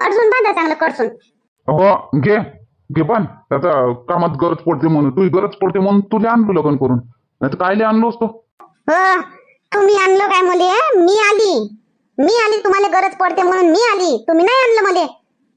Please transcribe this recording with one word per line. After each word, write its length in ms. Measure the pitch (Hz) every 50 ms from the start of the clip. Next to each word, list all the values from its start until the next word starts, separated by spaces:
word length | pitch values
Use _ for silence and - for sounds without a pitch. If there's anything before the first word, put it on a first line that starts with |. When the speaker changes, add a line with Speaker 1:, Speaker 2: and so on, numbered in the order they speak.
| -
Speaker 1:
अडसून 240 | 370 403 453 466 440
बांधा 220 | 403 508 415 403
चांगलं 220 | - 349 330 311 311
कडसून. 320 | - 320 320 - - 226 233 - - _ _ _ _ _ _ _ _ _ 127
Speaker 2:
हो, 520 | 143 165 190 202 185 - - - - 151
घे, 180 | 135 208 208 208 185 - - - - _ _ _ _ -
घे 100 | 139 160
बांध. 240 | 156 160 233 220 165 - - - _ -
आता 400 | - 147 175 175 151 135 127 123
कामात 440 | 120 120 - - 175 170 175 165 143 131
गरज 140 | 170 170 160
पडते 320 | 156 - 165 160 131 156 160
म्हणून, 220 | 160 147 147 135
तुझी 180 | 127 185 190 180
गरज 260 | 135 - - - - -
पडते 160 | 190 185 180 196
म्हणून 220 | 190 196 202 202
तुला 300 | 196 - 220 208 220 226
आणलो 220 | 233 233 220 208
लग्न 240 | 185 160 147 147 143
करून, 220 | 131 131 123 127 120 - - - _ _ _ _ -
नाही 120 | 123 139
तर 60 | - -
कायले 260 | 180 185 202 214 220
आणलो 240 | 220 220 220 226 233
असतो? 180 | 220 - 226 202 - - _ _ _ -
Speaker 1:
हो, 600 | - - _ _ _ 294 320 370 381 381 370 359 - - - - _ _ _ _ _ - 415
तुम्ही 200 | 415 392 392 415
आणलं 300 | 392 381 381 381 392 415
काय 160 | 392 392 359
मले? 280 | 370 359 359 349 359 359 381 466 640 640 494 370
मी 180 | 339 359 403 440
आली, 580 | 427 415 427 403 440 381 320 226 214 214 - - _ _ _ _ _ _ _ 254
मी 180 | 277 370 453 480 440
आली, 160 | 415 440 415 -
तुम्हाला 220 | 392 370 392 403
गरज 300 | 403 330 370 381 381 381
पडते 260 | - 381 359 359 392
म्हणून 240 | 359 359 370 370 359
मी 140 | 330 311 415 480 466
आली, 320 | 403 381 370 330 254 214 - -
तुम्ही 160 | 330 330 359
नाही 140 | 453 508 523
आणलं 280 | 508 466 453 440 392 403
मले. 160 | 349 359 320 262 - _ _ _ _ _ _ _ _